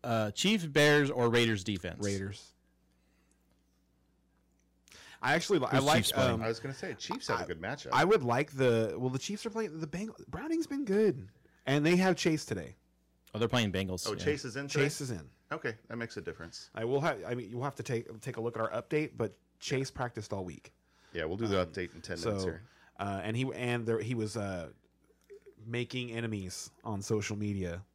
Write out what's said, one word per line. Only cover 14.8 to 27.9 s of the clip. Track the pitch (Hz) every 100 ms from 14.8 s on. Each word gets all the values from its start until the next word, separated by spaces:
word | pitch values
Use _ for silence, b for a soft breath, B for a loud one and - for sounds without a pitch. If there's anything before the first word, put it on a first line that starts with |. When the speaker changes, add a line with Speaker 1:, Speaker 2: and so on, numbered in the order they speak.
Speaker 2:
Chase | 143 -
is | 139
in. | 101 71 _ _
Speaker 3:
Okay, | 156 127 107 _
that | 117
makes | 117 -
a |
difference. | 85 76 82 - - -
Speaker 2:
I |
will | 117 139
have, | 160 120 87
I | 123
mean, | 104
you'll | 120
have | 139 131
to |
take, | 113 117 - 110
take | 135 117
a |
look | 113 113
at |
our | 113
update, | 117 - 151 151 -
but | 110 - _ _
Chase | - 135 135
practiced | - 123 120 101
all | 98
week. | 92 76 - _ b b b
Speaker 3:
Yeah, | 85 78
we'll | 98
do | 113
the | 95
Speaker 2:
Um, | 87
Speaker 3:
update | 87 87 85
in |
ten | - 85
Speaker 2:
so, | 92
Speaker 3:
minutes | 101 95
here. | 82 113 b b -
Speaker 2:
uh, | 101 98
and | 95 117
he, | 131 -
and | 120 120 113
there, | 113
he | 107 120
was, | 107 113
uh, | 101 92 80 - _ _ _ _ _ - - - 110
making | 117 120 127 123
enemies | 117 117 107 92 - - _
on | 113 101
social | 98 110 101 104
media | 104 98 87 87 -